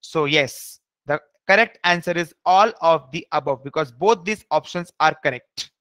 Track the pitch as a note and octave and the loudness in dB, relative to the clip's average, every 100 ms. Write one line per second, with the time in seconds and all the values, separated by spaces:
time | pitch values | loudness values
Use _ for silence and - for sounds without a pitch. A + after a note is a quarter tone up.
0 | - E3 C#3+ D3+ C3+ - - - _ _ | -6 -4 0 0 0 -6 -18 -20 _ _
1 | - D3 _ _ - G3 A3+ _ F3 F3 | -6 -6 _ _ 0 2 2 _ -2 -2
2 | E3+ E3+ E3 _ - F#3 A3 - E3 D#3+ | -2 -4 -6 _ 2 4 4 2 0 0
3 | C3 E3+ - D#3 C#3 C3 C#3 D3+ D3 A#2+ | -2 -12 -6 -4 -4 -8 -6 -6 -6 -2
4 | G3 A3+ E3+ G#3+ _ D#3 D3+ F3 F3 _ | 0 0 -2 -8 _ -4 -4 -10 -10 _
5 | D#3 D3 D3+ B2 _ - - _ | 0 0 -6 -6 _ -16 -16 _